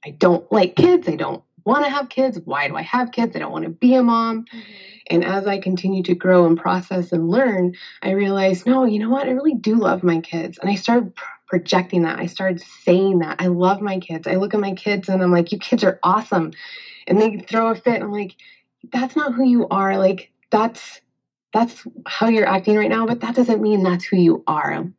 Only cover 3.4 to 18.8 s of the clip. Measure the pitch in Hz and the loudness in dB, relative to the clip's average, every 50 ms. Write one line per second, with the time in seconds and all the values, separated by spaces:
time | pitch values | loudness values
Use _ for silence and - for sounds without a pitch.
3.4 | 147 135 143 160 160 165 165 _ - 247 254 262 254 233 233 226 226 226 226 226 | -10 -8 -8 -8 -8 -8 -6 _ 4 4 6 6 4 4 2 2 0 -2 -4 -6
4.4 | 233 - - 226 208 - 208 - - - - - _ - 170 170 175 - 190 196 | -10 -12 -18 -20 -20 -20 -20 -20 -20 -20 -20 -20 _ -2 -2 -2 0 0 -4 -2
5.4 | 190 208 196 196 190 190 185 180 - 185 196 190 180 185 180 175 - 185 185 180 | -2 -2 -4 -4 -4 -4 -4 -2 -2 -2 -2 -2 0 -2 -2 0 2 4 6 6
6.4 | 175 165 165 170 - 180 185 185 180 - 190 185 175 - 180 165 165 165 185 240 | 6 6 4 2 2 -2 -2 -2 -4 -4 -4 -6 -4 -2 -2 -2 0 0 2 2
7.4 | 269 247 208 185 180 180 180 - - - - - - 190 190 196 202 196 196 196 | 2 2 2 0 0 -2 -2 -6 -18 -20 -20 -8 -4 -2 0 0 0 0 0 2
8.4 | 190 190 185 175 - 247 254 262 262 233 208 208 214 226 247 269 277 254 254 254 | 2 0 0 0 0 0 2 2 2 2 2 0 0 0 0 0 0 -2 -2 0
9.4 | 285 311 277 214 - 214 220 233 208 185 185 185 180 180 165 165 165 - - 165 | 0 0 0 0 -2 0 2 2 2 2 0 2 0 0 0 0 -4 -6 -8 -8
10.4 | 160 156 - - - 185 208 190 - - 233 247 233 185 - - - - - - | -8 -8 -10 -6 -4 -2 -2 -2 0 0 0 2 0 -2 -10 -16 -18 -18 -18 -20
11.4 | _ _ - 180 175 - - 190 180 180 - 180 170 165 - - - 175 - - | _ _ -4 -4 -2 0 0 0 0 0 0 0 0 0 -2 -6 -8 -10 -8 -4
12.4 | 190 190 180 170 - - - - _ - 175 185 196 196 190 180 165 156 156 - | -2 -2 -2 -4 -8 -16 -20 -6 _ 2 4 4 4 2 2 0 0 -2 -4 -4
13.4 | 180 180 180 175 180 185 196 196 208 202 190 185 185 - 165 160 160 185 185 185 | -2 -2 0 2 2 2 2 0 -2 -6 -6 -6 -8 -8 -12 -8 -6 -4 -2 -2
14.4 | 196 208 208 208 202 196 190 185 - 208 202 196 196 - 190 185 185 180 180 175 | -2 -2 -2 -2 -2 -4 -6 -6 -4 -4 -4 -4 -2 -2 -2 0 2 4 4 2
15.4 | 170 170 - 185 - - - 233 214 190 190 - - 175 185 214 226 - 214 185 | 2 0 -4 -8 -4 -2 0 2 2 0 0 0 0 0 0 0 0 -2 -2 -2
16.4 | 165 160 160 - - - - - - - - - - - 180 202 220 226 208 196 | -2 -4 -8 -14 -20 -20 -20 -20 -20 -20 -20 -18 -4 0 2 2 2 2 0 -4
17.4 | 180 - 208 226 226 226 - 175 _ 247 233 208 - 208 208 208 202 185 - _ | -10 -4 -2 0 0 0 -2 0 _ -2 -2 -2 -4 -6 -6 -6 -8 -8 -12 _
18.4 | - - - _ _ _ _ _ | -20 -20 -20 _ _ _ _ _